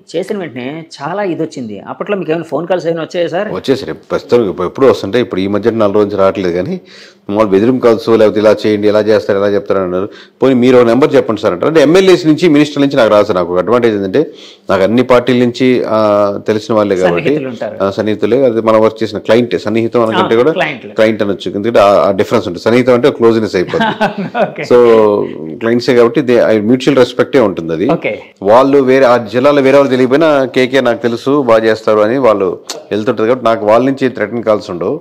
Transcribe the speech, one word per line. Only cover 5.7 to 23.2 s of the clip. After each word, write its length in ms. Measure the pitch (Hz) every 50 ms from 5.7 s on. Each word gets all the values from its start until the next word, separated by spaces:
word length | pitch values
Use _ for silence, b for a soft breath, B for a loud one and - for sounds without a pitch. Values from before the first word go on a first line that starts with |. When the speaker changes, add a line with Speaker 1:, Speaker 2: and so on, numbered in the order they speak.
Speaker 2:
నాలుగు 240 | 110 117 107 101 98
రోజులు 260 | 107 104 101 104 98
రావట్లేదు 320 | 95 98 92 107 95 90 85
కానీ, 280 | 90 92 160 185 180 B B B B B B B B _ -
మామూలు 180 | 101 104 110 104
బెదిరింపు 360 | 95 95 107 123 131 123 117
కాల్స్, 260 | 117 113 101 - 113
లేకపోతే 300 | 113 110 110 104 95 107
ఇలా 160 | 104 107 104 120 - 110
చేయండి, 200 | 107 104 104 104
ఇలా 120 | 101 107
చేస్తారు, 380 | 104 107 110 101 - - - 98
ఇలా 100 | 202 104
చెప్తారు 320 | 202 98 202 - 98 98
అన్నారు. 300 | 95 90 90 92 98 107 B B B B B _ 127
పోనీ 100 | 131 135
మీరు 240 | 123 123 127 127 123
ఒక 100 | 123 117
నెంబర్ 280 | 117 127 147 151 135
చెప్పండి 260 | 131 123 - 110 101
సార్ 120 | - 104 90
అంటారు. 140 | 87 - 143
అంటే 140 | 160 160
ఎమ్మెల్యేస్ 440 | 139 139 165 190 196 190 180 170 175
నుంచి, 240 | 156 151 143 190 175
మినిస్టర్ల 360 | 147 147 151 147 - 143 139
నుంచి 120 | 139 139 135
నాకు 120 | 117 107
రాదు 180 | 110 104 104 101
సార్. 100 | 98 90
నాకు 200 | 87 85 90 90
Advantage 380 | 87 92 117 123 117 117 107
ఏంటంటే, 360 | 101 98 95 92 135 160 - B B B B B B B -
నాకు 140 | 98 95 95
అన్ని 200 | 95 110 123 123
పార్టీల 420 | 127 123 120 120 - 123 123 123
నుంచి, 380 | 120 117 - 131 127 127 117 - -
ఆ, 520 | 110 110 110 104 104 104 104 101 101 101 101 -
తెలిసిన 280 | 107 107 - - 117
వాళ్ళే 200 | 107 104 101 98
కాబట్టి, 240 | 90 92 90 87 85
Speaker 1:
సన్నిహితులు 300 | - 135 143 156 135 131
ఉంటారు. 340 | 117 110 120 107 104 101 95
Speaker 2:
ఆ, 80 | 98
సన్నిహితులే, 540 | 98 - 104 107 107 104 107 104 113 135 139
అది 160 | 127 110 113
మనం 200 | 110 113 110 110
వర్క్ 220 | 110 110 - - 110
చేసిన 160 | 107 107 95
క్లయింటే, 380 | - - 110 120 123 117 92 82
సన్నిహితం 440 | - 104 107 117 113 113 - 123
అనకంటే 340 | 113 110 110 180 185 175 117
Speaker 1:
ఆ, 20 | 113
Speaker 2:
కూడా 140 | 123 151
Speaker 1:
క్లయింట్లు. 420 | 160 185 165 151 147 113 - - -
Speaker 2:
client 300 | - 110 113 110 104 107
అనొచ్చు, 280 | 101 95 - - 95 -
ఎందుకంటే 240 | 101 101 117 120 123
ఆ, 280 | 101 101 101 87 73 98
ఆ 40 |
difference 360 | 98 92 101 - 123 117 - 101
ఉంటుంది. 160 | 87 85 -
సన్నిహితం 300 | 110 117 127 123 127 123
అంటే 160 | 120 123 143
closeness 460 | - -